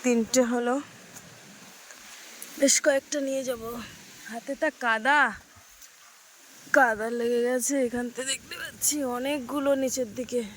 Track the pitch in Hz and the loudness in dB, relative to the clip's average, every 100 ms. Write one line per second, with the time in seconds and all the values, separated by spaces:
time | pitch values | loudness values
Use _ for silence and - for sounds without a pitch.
0 | 247 233 214 254 240 240 240 269 - - | 4 2 4 2 2 2 0 -2 -4 -18
1 | - - - - - - - - - - | -20 -20 -20 -20 -20 -20 -20 -20 -20 -20
2 | - - - - - - 277 - 302 277 | -20 -20 -20 -18 -16 2 4 6 4 2
3 | - 302 269 269 262 240 226 240 214 - | 0 -4 -2 -2 -2 -6 -6 -10 -12 -18
4 | - - - 226 226 277 311 - 247 220 | -20 -20 -12 -12 -8 -2 -2 -2 -2 2
5 | 233 294 254 196 - - - - - - | 4 4 4 0 -16 -20 -20 -20 -20 -20
6 | - - - - - - - 285 247 214 | -20 -20 -20 -20 -20 -20 0 4 4 2
7 | 226 240 233 240 240 254 240 277 247 240 | -4 -2 0 0 0 0 0 0 0 -2
8 | 240 240 262 262 - 349 - 233 - 294 | -6 -8 -6 -6 -8 -10 -10 -4 -2 0
9 | 262 247 269 294 240 285 277 277 262 262 | -2 -2 -2 -4 -4 -2 2 2 2 -2
10 | 233 214 233 247 208 | -4 -6 -4 -4 -6